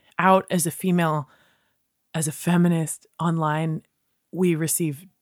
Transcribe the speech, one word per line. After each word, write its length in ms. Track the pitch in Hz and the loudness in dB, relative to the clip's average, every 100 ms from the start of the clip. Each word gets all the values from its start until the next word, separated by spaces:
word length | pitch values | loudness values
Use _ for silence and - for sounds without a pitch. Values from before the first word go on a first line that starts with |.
| _ - | _ 0
out 280 | 185 190 - | 4 4 2
as 140 | 175 160 | -2 -2
a 40 | |
female, 580 | - 185 175 160 151 139 _ _ _ _ _ _ _ _ | -4 0 2 2 -2 -6 _ _ _ _ _ _ _ _
as 140 | 165 151 | -6 -6
a 40 | |
feminist 760 | - 170 175 175 165 156 - _ - | -4 0 2 4 2 -2 -8 _ -6
online. 640 | 170 165 156 151 160 156 - _ _ _ _ | -4 -2 -2 -2 -2 -6 -10 _ _ _ _
We 220 | 165 185 | -2 0
receive 520 | 156 160 - 165 139 - _ | 0 -2 -2 -4 -6 -14 _